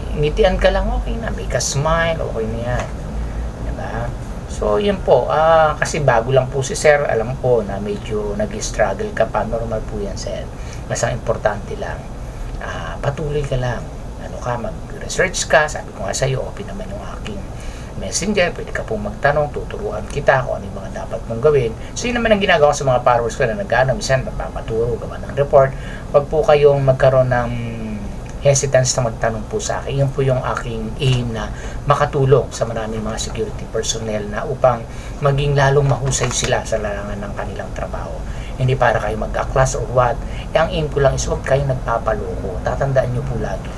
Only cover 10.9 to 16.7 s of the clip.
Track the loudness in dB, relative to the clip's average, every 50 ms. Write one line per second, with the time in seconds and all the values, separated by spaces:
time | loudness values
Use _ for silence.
10.9 | -4 0 0 0 0 -2 -2 -2 -2 0 0 0 0 -2 -6 -8 -6 -6 -6 -6
11.9 | -6 -8 -8 -10 -10 -10 -10 -10 -8 -8 -8 -8 -6 -8 -6 -6 -8 -6 -6 -6
12.9 | -6 -4 -2 -2 -2 -2 -2 -2 -2 -2 -2 0 0 0 0 0 -2 -4 -6 -8
13.9 | -10 -10 -10 -10 -10 -10 -10 -10 -8 -8 -4 -4 -4 -4 -4 -6 -6 -6 -8 -10
14.9 | -10 -8 -8 -6 0 0 0 0 0 -2 0 4 6 6 6 4 0 -4 -8 -8
15.9 | -10 -8 -6 -4 -2 0 0 0 0 -2 -4 -6 -8 -10 -10 -10